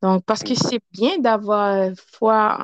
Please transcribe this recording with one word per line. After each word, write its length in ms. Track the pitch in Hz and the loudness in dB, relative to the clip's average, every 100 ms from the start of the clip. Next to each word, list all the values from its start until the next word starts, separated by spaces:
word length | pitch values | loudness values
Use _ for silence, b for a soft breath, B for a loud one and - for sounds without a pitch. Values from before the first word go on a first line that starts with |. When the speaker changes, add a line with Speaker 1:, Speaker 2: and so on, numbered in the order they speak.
Speaker 1:
Donc, 220 | 190 190 - | 0 0 0
parce 180 | 214 | -4
que 120 | - 247 | -2 -2
Speaker 2:
Oui. 0 | |
Speaker 1:
c'est 260 | - 240 - | -2 -4 -8
bien 280 | 180 240 370 | -4 -2 0
d'avoir, 560 | 240 214 208 208 202 196 190 | 0 0 0 0 0 0 -2
euh, 20 | 185 _ | -4 _
foi 440 | - 220 220 214 - | -2 2 2 2 -2